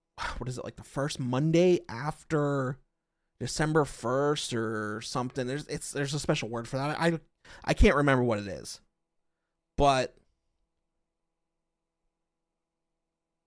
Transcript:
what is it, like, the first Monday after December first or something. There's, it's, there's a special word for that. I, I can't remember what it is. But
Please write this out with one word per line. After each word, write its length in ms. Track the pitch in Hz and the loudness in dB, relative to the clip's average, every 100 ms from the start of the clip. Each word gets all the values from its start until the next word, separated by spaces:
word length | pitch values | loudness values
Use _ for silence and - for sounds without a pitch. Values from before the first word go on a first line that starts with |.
| _ - - - | _ -10 -8 -6
what 140 | 123 | -8
is 80 | 123 | -8
it, 60 | |
like, 120 | - - | -10 -14
the 80 | |
first 340 | - - 143 - | -10 -6 -4 -4
Monday 600 | 127 127 156 165 185 175 - | -2 0 4 6 6 4 0
after 920 | 113 143 - - 147 147 143 127 135 _ _ _ _ _ - | -8 -8 -8 -4 -2 0 0 -2 -6 _ _ _ _ _ -10
December 480 | 131 - 156 156 139 | -6 -2 2 2 2
first 640 | - 117 131 143 147 - | -2 -2 2 2 0 -2
or 480 | 120 110 110 107 107 | -4 -4 -4 -6 -6
something. 460 | 113 131 127 135 123 | -6 -6 -4 -4 -6
There's, 200 | 139 151 | -6 -8
it's, 240 | 151 - | -10 -6
there's 200 | 139 139 | -4 -4
a 80 | 143 | -2
special 300 | - 151 110 | -2 -2 -4
word 180 | 117 117 | -6 -6
for 80 | 135 | -6
that. 240 | 143 151 | -4 -2
I, 180 | 165 165 - _ - - | 0 0 -6 _ -20 -8
I 80 | - | -2
can't 240 | - - 143 | 6 6 6
remember 260 | 143 131 | 6 6
what 160 | 123 107 | 4 0
it 80 | 101 | -4
is. 360 | 76 - - _ _ _ _ _ _ _ _ _ - | -10 -12 -16 _ _ _ _ _ _ _ _ _ 2
But 360 | 143 131 127 - _ _ _ _ _ _ _ _ _ _ _ _ _ _ _ _ _ _ _ _ _ _ _ _ _ _ _ _ _ _ _ _ | 4 4 2 -6 _ _ _ _ _ _ _ _ _ _ _ _ _ _ _ _ _ _ _ _ _ _ _ _ _ _ _ _ _ _ _ _